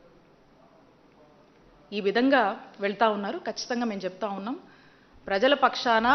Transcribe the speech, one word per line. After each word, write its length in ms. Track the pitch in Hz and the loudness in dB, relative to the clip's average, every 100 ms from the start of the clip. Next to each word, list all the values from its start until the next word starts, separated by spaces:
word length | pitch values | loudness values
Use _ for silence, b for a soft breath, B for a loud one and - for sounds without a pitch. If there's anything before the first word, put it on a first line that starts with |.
| - _ _ _ _ _ _ _ 139 _ 196 _ - _ _ _ - - - | -20 _ _ _ _ _ _ _ _ _ _ _ -20 _ _ _ -20 -20 -12
ఈ 100 | 202 196 | -4 -2
విధంగా 340 | 202 269 277 202 240 - - 202 | 2 4 4 2 -2 -12 -6 -6
వెళ్తా 220 | 202 226 208 | 0 0 0
ఉన్నారు. 240 | 196 339 247 | -4 -8 -8
ఖచ్చితంగా 400 | 220 - 240 240 | -10 -6 -4 -4
మేము 120 | 196 185 | -4 -8
చెప్తా 220 | 180 214 196 | -6 -8 -6
ఉన్నాం, 180 | 202 320 b b b b b b - | -8 -10 b b b b b b -4
ప్రజల 240 | 196 254 277 254 | 2 4 4 2
పక్షాన 420 | - 254 220 233 | 2 2 4 4